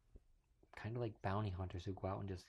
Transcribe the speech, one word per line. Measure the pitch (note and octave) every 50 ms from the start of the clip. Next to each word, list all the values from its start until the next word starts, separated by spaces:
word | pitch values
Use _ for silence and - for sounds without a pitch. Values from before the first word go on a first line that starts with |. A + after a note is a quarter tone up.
| - - - - - - - - _ _ _ _ - - -
kinda | - - A2 A#2 A#2+
like | A#2+ G#2+ G2+ -
bounty | - G2+ F#2+ G#2 A2 G#2
hunters | F2+ F2+ F#2 F2+ - F2+ -
who | - F#2+
go | - - F#2
out | F#2+ G#2+
and | G2+ G2
just | F#2+ F2+ -